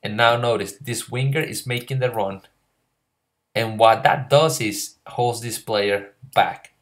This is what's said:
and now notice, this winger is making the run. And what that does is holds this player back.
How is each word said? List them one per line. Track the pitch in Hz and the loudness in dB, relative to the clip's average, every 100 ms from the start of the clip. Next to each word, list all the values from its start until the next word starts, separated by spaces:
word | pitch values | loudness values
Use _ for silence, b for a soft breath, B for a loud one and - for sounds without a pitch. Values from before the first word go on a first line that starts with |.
and | - 107 | -8 2
now | 117 117 | 4 4
notice, | 123 110 95 | 0 -2 -4
this | - - 117 - | -10 -8 -8 -6
winger | 123 135 151 | -4 -2 -2
is | 151 107 - | -4 -8 -6
making | 120 - 131 | -8 -4 -4
the | 123 | -2
run. | 117 98 95 - _ _ _ _ _ _ _ _ _ _ - | -2 -4 -6 -16 _ _ _ _ _ _ _ _ _ _ -4
And | 113 110 | -4 4
what | 113 113 | 6 6
that | - - 127 | 2 0 4
does | 135 156 - | 4 4 0
is | 110 98 - _ - | -4 -6 -10 _ -14
holds | - 120 110 | -4 -2 -2
this | 117 107 | -8 -10
player | - 107 101 101 - _ - | -4 -2 0 -2 -4 _ -4
back. | - 90 85 - _ | 0 0 -2 -18 _